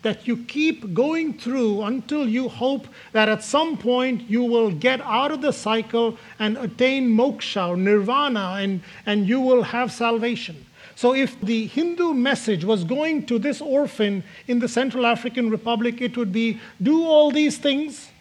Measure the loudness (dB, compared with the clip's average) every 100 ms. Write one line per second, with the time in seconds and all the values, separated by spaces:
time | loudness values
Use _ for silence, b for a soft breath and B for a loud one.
0 | -4 -4 -4 -4 -4 0 0 0 -4 0
1 | 0 0 -4 -6 -4 0 0 0 -2 -4
2 | -4 -2 0 -2 -4 -2 -2 -2 -8 B
3 | B 0 2 0 0 0 0 -2 0 0
4 | 0 -4 -2 0 2 2 2 2 0 0
5 | -2 0 0 0 -2 -2 -2 -2 0 0
6 | 0 -2 B B -4 -2 -6 0 2 2
7 | 4 4 2 0 -6 -4 -2 0 4 4
8 | 4 0 0 0 -2 -4 -4 -4 B B
9 | -2 0 2 2 4 4 2 -2 -4 -2
10 | -2 0 -2 -4 -8 -14 -20 B B 0
11 | 2 4 0 -2 -2 -2 -2 -2 -2 0
12 | 0 2 2 0 0 -2 0 0 0 -2
13 | 0 -2 -2 -2 0 -4 0 0 0 0
14 | 0 0 B B -2 -2 0 0 0 0
15 | 0 0 -2 -2 -2 -2 -2 0 -2 -2
16 | -4 -2 -2 0 -2 -4 B B 2 2
17 | 6 6 6 4 0 2 0 0 -4 -10
18 | -20 _